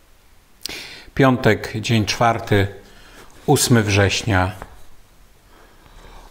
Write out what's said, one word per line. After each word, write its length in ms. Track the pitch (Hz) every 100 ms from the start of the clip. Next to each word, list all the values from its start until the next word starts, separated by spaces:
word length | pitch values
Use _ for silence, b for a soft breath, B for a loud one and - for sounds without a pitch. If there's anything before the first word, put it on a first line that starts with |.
| _ _ _ - _ _ B B B B B -
Piątek, 580 | 135 120 110 104 - 113
dzień 300 | 107 113 101
czwarty, 640 | - 117 110 - 104 98 - B B B B B - -
ósmy 380 | 135 - 117
września. 680 | 104 101 98 - - 92 92 - - - - - - - - _ _ b b b b b b b b